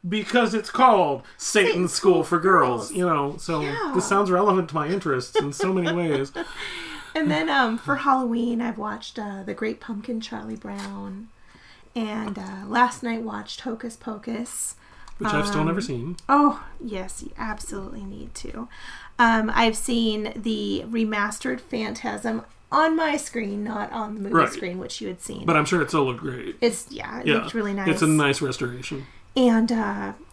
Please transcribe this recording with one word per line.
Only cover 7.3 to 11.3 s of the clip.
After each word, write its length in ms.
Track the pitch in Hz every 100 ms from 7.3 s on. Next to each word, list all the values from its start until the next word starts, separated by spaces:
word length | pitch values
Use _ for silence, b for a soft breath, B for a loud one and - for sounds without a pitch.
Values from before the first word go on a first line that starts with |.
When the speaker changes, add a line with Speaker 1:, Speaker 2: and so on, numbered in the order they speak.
Speaker 2:
then, 180 | 302 320
um, 300 | 277 240 233
for 180 | - -
Halloween, 640 | 285 262 247 233 240 233
I've 160 | 233 220
watched, 420 | 214 214 - -
uh, 240 | 208 196
The 120 | 185
Great 260 | 202 220 226
Pumpkin, 400 | - 208 226 226
Charlie 340 | 226 220 214
Brown, 760 | 220 208 202 196 196 202 190 226